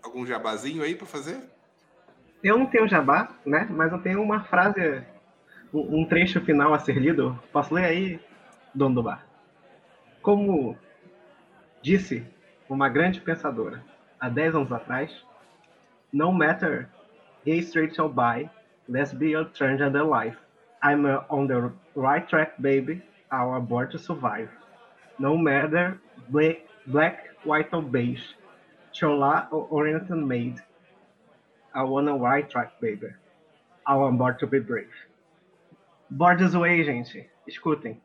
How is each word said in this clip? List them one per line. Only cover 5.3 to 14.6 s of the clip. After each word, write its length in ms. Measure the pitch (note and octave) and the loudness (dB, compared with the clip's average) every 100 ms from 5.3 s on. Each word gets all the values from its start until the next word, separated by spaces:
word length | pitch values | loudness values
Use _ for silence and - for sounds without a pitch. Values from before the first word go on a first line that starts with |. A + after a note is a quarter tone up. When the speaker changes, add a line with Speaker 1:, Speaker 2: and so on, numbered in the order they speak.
| _ _ - - | _ _ -20 -6
Speaker 2:
um, 280 | D3+ - D#3 | -6 -2 0
um 40 | D#3+ | 2
trecho 360 | E3+ F3+ F3 | 2 2 0
final 320 | - D3 D3 | 2 4 4
a 60 | D3+ | 4
ser 180 | D3 C3 | 2 2
lido. 420 | C3+ D3+ B2+ B2 - | 2 2 0 -4 -4
Posso 200 | D3+ - | -2 0
ler 120 | E3 F3+ | 0 2
aí, 340 | E3+ F#3+ E3+ - - - - - | 0 -2 -6 -14 -20 -20 -20 -14
dono 220 | C3+ C3+ B2 | -2 0 2
do 80 | |
bar? 220 | A2 - - _ _ _ _ - _ _ _ _ | -2 -8 -16 _ _ _ _ -20 _ _ _ _
Como 560 | - G3+ G3+ E3+ A#2+ - - _ - - - _ _ _ _ _ | 2 2 4 0 0 -8 -18 _ -20 -20 -20 _ _ _ _ _
disse 440 | C3 F#3+ - A#2+ - _ _ _ _ | 2 2 2 -8 -8 _ _ _ _
uma 220 | C3+ C#3 | 0 2
grande 320 | B2+ F3 F3+ | 4 2 0
pensadora 640 | - E3 D3+ A#2 A2 B2 - - _ _ | -4 -4 -4 -6 -6 -8 -20 -20 _ _
há 80 | B2 | -6
dez 260 | A#2+ D#3+ | -2 0
anos 160 | D#3+ | 0